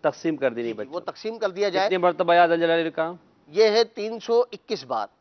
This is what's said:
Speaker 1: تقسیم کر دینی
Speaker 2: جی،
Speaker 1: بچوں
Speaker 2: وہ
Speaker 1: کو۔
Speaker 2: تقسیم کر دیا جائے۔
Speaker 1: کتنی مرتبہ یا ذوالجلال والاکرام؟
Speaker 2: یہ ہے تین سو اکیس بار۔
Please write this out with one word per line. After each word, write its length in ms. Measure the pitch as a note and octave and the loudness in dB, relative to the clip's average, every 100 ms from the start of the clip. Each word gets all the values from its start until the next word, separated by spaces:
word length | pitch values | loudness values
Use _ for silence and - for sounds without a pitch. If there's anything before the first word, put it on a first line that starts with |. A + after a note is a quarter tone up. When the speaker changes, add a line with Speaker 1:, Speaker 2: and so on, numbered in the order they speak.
Speaker 1:
تقسیم 360 | D3+ - E3+ D3+ | -2 -2 -4 0
کر 140 | C3+ | -2
دینی 160 | A#2 A#2 | -2 -6
Speaker 2:
جی، 60 | |
Speaker 1:
بچوں 220 | G#2+ G#2+ | -6 -8
Speaker 2:
وہ 60 | E3 | -10
Speaker 1:
کو۔ 120 | - | -10
Speaker 2:
تقسیم 260 | - A3 A3+ | -10 -10 -6
کر 120 | G#3+ | -6
دیا 180 | F#3 G3+ | -2 -2
جائے۔ 180 | F3+ G3 | 0 0
Speaker 1:
کتنی 100 | F#3 | 2
مرتبہ 380 | F3 E3 F3 | 0 2 4
یا 120 | E3+ E3+ | 6 6
ذوالجلال 320 | E3+ E3+ E3 | 4 2 0
والاکرام؟ 380 | E3 E3 D#3+ F3 _ _ _ | 0 -4 -6 -6 _ _ _
Speaker 2:
یہ 200 | D#3 A3 | 2 4
ہے 160 | G#3+ | 4
تین 360 | A3+ - G#3+ A3+ | 0 -2 -8 -8
سو 200 | - A#3 A#3+ | -2 0 0
اکیس 320 | G#3 _ G#3+ | -6 _ -10
بار۔ 220 | B2+ A#2 G2+ _ | -6 -6 -6 _